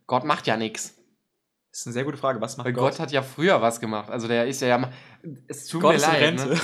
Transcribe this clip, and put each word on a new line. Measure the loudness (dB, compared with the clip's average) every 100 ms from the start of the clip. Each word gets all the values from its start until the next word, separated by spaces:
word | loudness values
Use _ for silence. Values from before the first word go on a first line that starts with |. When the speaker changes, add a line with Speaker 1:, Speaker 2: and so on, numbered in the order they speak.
| -2
Speaker 1:
Gott | -2
macht | 0 -2 0
ja | -2
nix. | -2 -6 -12 _ _ _ _ _ _ _ _
Speaker 2:
Das | -14
ist | -8
eine |
sehr | -6
gute | -4 -2
Frage. | -2 -2
Was | -4 -6
macht | -4
Speaker 1:
Weil |
Speaker 2:
Gott? | 0 0
Speaker 1:
Gott | 0
hat | -2
ja | -2
früher | -2 0 2 4
was | 4 0
gemacht. | -4 -6 -6
Also | -6 0
der | 0 0
ist | 0
ja, | 2
ja | 2
ma-, | 0 -8 -20 -20 -18 -16 -14
es | -14 -8
tut | 2
Speaker 2:
Gott | 4
Speaker 1:
mir | 6
Speaker 2:
ist | 4
in |
Speaker 1:
leid, | 4
Speaker 2:
Rente. | 4 2 0
Speaker 1:
ne? | -2